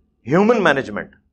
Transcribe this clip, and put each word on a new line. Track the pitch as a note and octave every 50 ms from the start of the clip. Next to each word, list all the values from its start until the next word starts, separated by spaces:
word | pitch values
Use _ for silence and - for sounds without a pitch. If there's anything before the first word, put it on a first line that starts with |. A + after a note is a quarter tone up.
| _ _ _ _ _
ह्यूमन | A2+ D3+ F#3 G#3+ A#3 A#3+ A3
मैनेजमेंट | F3+ D#3 C#3 C3+ A2 G#2 G#2 F2+ - - _ _ _ _